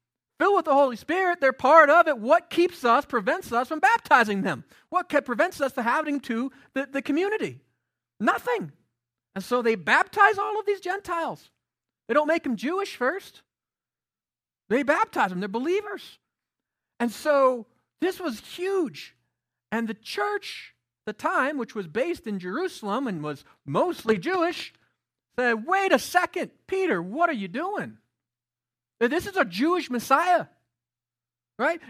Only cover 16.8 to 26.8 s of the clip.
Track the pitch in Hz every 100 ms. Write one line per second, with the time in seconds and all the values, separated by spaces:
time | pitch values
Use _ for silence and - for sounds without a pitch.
16.8 | _ - 233 - 302 277 262 247 - _
17.8 | _ - 359 370 339 214 - - 370 392
18.8 | 269 143 - _ _ _ _ _ - 226
19.8 | 220 214 - - 415 415 - - - _
20.8 | _ _ - 208 320 359 269 294 220 220
21.8 | 170 208 339 349 226 196 180 247 370 -
22.8 | 202 233 262 170 151 139 - _ 139 170
23.8 | 349 - 226 208 285 370 339 - - _
24.8 | _ _ _ _ _ - 247 226 269 381
25.8 | 381 285 - 359 370 359 208 _ - 381